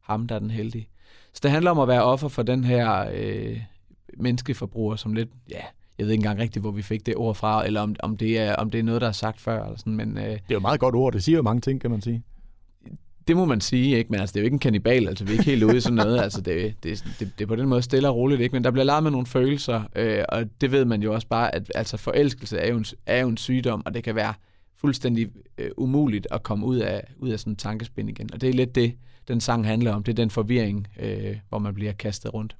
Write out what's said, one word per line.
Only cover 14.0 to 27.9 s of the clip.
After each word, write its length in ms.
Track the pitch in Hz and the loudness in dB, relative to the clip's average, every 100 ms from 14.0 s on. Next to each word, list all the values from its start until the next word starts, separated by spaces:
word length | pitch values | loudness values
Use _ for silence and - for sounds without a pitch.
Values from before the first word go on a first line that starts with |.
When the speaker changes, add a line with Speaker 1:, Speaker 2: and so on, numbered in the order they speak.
| 113 | 2
Speaker 1:
Men 100 | 104 | -2
altså, 120 | 98 | -2
det 60 | 104 | 0
er 20 | |
jo 20 | |
ikke 100 | 107 | 0
en 40 | 139 | 2
kannibal, 500 | 135 104 113 127 101 | 2 2 4 4 2
altså, 160 | 95 | -2
vi 60 | 98 | -2
er 20 | |
ikke 120 | 110 | 2
helt 180 | 170 135 | 4 6
ude 140 | 110 123 | 6 6
i 40 | |
sådan 160 | 120 117 | 4 2
noget. 240 | 104 120 | 4 2
Speaker 2:
<laughs> 40 | |
Speaker 1:
Altså, 160 | 101 101 | 0 -2
det, 340 | 90 85 95 - | -2 -2 -2 -4
det, 220 | 82 101 - - | -6 -6 -8 -8
det, 120 | 101 - | -8 -6
det 60 | |
er 40 | 104 | -4
på 80 | 113 | 0
den 120 | 135 | 2
måde 140 | 123 | 2
stille 260 | 123 135 139 | 4 2 2
og 80 | 117 | 2
roligt, 240 | 131 139 | 2 2
ikke? 120 | 120 | 2
Men 120 | 131 | 2
der 60 | 123 | 2
bliver 140 | 127 | 2
leget 180 | 135 147 | 4 4
med 80 | 156 | 2
nogle 160 | 139 123 | 0 0
følelser, 560 | 131 127 143 - 117 104 - | 2 2 0 0 -2 -2 -2
øh, 280 | 113 107 95 | 0 0 0
og 160 | 110 113 - | -2 -4 -2
det 120 | 135 | 2
ved 120 | 139 | 4
man 180 | 123 110 | 4 2
jo 120 | 107 | 0
også 120 | 107 - | -2 -2
bare, 260 | 117 120 | 0 0
at 180 | 90 98 | -2 -4
altså, 220 | - 117 107 | -4 -4 -4
forelskelse 640 | - - 147 123 110 98 | -2 2 2 0 -6 -2
er 100 | 87 | 0
jo 60 | 120 | 0
en, 80 | 107 - - | -4 -10 -2
er 140 | 123 | 0
jo 80 | 127 | 2
en 80 | 113 | -2
sygdom, 460 | - 127 123 107 - | 0 0 0 -2 -4
og 80 | |
det 100 | 117 | -6
kan 100 | 113 | -4
være 200 | 110 107 104 _ _ _ _ | -2 -2 -4 _ _ _ _
fuldstændig, 520 | 143 131 127 117 113 - - - | 0 0 0 0 -2 -6 -20 -10
øh, 120 | - - | -8 -4
umuligt 500 | 127 139 147 104 - | 0 2 2 0 -2
at 120 | - | -6
komme 240 | - 104 107 | -4 -4 -2
ud 100 | 127 | 0
af, 280 | 104 98 - - | 0 -4 -8 -10
ud 100 | 131 | -6
af 120 | 107 | -4
sådan 120 | 107 | -6
en 40 | 104 | -6
tankespind 520 | 104 110 117 | -6 -6 -8